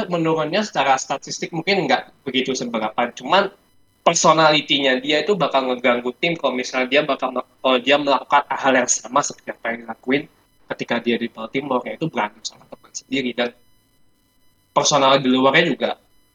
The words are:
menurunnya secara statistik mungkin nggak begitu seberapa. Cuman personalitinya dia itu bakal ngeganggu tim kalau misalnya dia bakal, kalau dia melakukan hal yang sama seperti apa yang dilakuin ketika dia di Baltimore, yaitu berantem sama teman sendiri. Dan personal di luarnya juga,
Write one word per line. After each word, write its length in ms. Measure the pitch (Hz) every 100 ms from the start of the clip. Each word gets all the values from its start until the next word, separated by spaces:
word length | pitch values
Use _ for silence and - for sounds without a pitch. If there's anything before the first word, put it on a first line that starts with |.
| 190
menurunnya 560 | 175 160 160 151 190
secara 320 | 208 151 135
statistik 560 | 131 - - - - 175
mungkin 400 | 165 185 196 143
nggak 240 | 123 - _
begitu 320 | 139 127 131
seberapa. 560 | 127 120 113 107 - 120 -
Cuman 320 | 131 185 196 - _ _ _ _
personalitinya 960 | - 170 175 156 156 151 147 139 139 127
dia 240 | 143 151
itu 160 | 151 190
bakal 320 | 139 139 127
ngeganggu 480 | 123 127 120 123 -
tim 160 | 170 160
kalau 180 | 139 127
misalnya 320 | 123 131 127
dia 140 | 143
bakal, 320 | 151 131 131 127
kalau 420 | - _ 131 127
dia 160 | 123 147
melakukan 480 | 139 131 - 123 -
hal 240 | 127 135
yang 160 | 131 120
sama 320 | - 117 139
seperti 320 | - - -
apa 120 | - 117
yang 80 | 117
dilakuin 380 | 113 113 127 143 156 _ _ _ -
ketika 300 | - - 117
dia 160 | 120 113
di 80 | 117
Baltimore, 560 | - 110 135 139 123
yaitu 240 | 113 107 160
berantem 320 | 117 104 - -
sama 180 | - -
teman 200 | - -
sendiri. 360 | - - 135 120 123
Dan 140 | 120 - _ _ _ _ _ _ _ _ _ _ _
personal 480 | 143 143 147 135 139
di 80 | 127
luarnya 360 | 131 135 151 175
juga, 220 | 117 117 - _ _ _